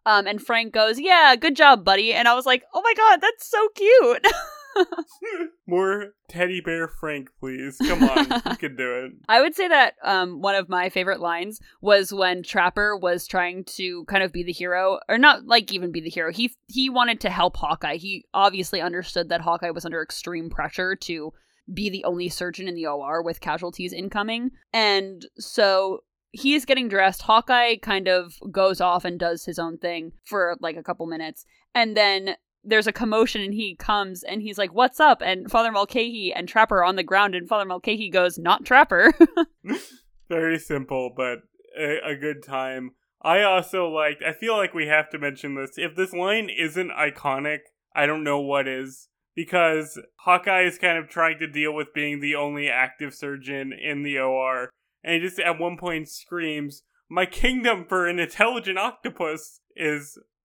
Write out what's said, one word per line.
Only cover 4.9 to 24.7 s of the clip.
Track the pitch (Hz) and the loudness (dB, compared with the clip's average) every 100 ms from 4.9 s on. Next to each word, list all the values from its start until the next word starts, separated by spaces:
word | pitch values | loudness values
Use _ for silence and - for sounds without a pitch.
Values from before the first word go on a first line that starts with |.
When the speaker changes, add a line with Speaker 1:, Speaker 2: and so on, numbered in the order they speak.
| 339 320 _ 453 370 330 - - | -2 -12 _ -12 -8 -10 -12 -4
Speaker 2:
More | 175 190 208 202 _ - | -2 0 -2 -8 _ -14
teddy | 170 180 185 | -4 -4 -4
bear | 170 165 165 | -6 -4 -6
Frank, | - 156 143 131 _ | -8 -10 -10 -12 _
please. | 135 131 139 - 233 | -12 -10 -10 -4 -2
Come | - | 4
on, | 254 135 277 | 4 4 0
you | 240 254 240 | -2 -6 -6
Speaker 1:
<laughs> | |
Speaker 2:
can | 147 131 | -8 -6
do | 127 123 131 | -4 -4 -8
it. | - - | -10 2
Speaker 1:
I | 233 | 4
would | 302 330 | 4 0
say | 370 | 4
that, | 302 233 - | 6 4 2
um, | - 190 180 156 | -2 0 -2 -4
one | 196 196 | -2 0
of | 180 | -2
my | 180 185 | -2 -2
favorite | 185 180 190 | -2 -2 -2
lines | 170 170 196 220 - _ | -4 -4 -8 -12 -20 _
was | 196 202 190 | 4 4 4
when | 196 185 180 | -2 0 -2
Trapper | 170 202 180 208 208 202 | -2 0 2 0 -2 -2
was | 175 175 - | -2 -2 -2
trying | 185 175 185 185 - | -2 -2 -4 -12 -8
to | 180 175 - | -8 -8 -4
kind | 196 | -2
of | 190 | 0
be | 175 | -4
the | 175 | -8
hero, | 170 180 180 190 190 - | -6 -4 0 0 0 0
or | 220 | 4
not, | 294 220 - | 6 4 2
like, | 233 196 | 2 2
even | 190 180 | -2 -6
be | 170 | -6
the | 160 | -8
hero. | 175 165 | -6 -6
He, | 170 240 - - | -4 -6 -6 -10
he | 262 262 | -4 -2
wanted | 254 240 226 | 2 0 0
to | 202 | -4
help | 180 180 - | 0 -2 -2
Hawkeye. | 151 160 151 160 | -4 -4 -4 -6
He | 196 190 - 196 | -8 -14 -6 2
obviously | 196 190 165 190 | 2 2 -4 -4
understood | 175 175 175 180 165 | -4 -6 -6 -6 -2
that | 170 | -2
Hawkeye | 165 170 175 | -2 -2 -4
was | 165 | -8
under | 170 165 | -8 -8
extreme | 156 - - 175 165 | -8 -10 -10 -10 -8
pressure | - 147 - 185 190 | -8 -6 -4 -6 -6
to | - 165 151 - _ _ - | -8 -8 -10 -14 _ _ -14
be | 175 208 | -8 -6
the | 190 - | -4 -4
only | 175 175 | -4 -6
surgeon | - 180 170 185 | -6 -8 -8 -10
in | 170 | -8
the | 160 | -6
O | 147 | -6
R | 139 165 | -6 -4
with | 165 165 | -6 -8
casualties | 151 160 175 - 180 | -6 -6 -8 -10 -10
incoming. | 175 190 208 208 233 254 - _ | -10 -8 -6 -4 -4 -6 -8 _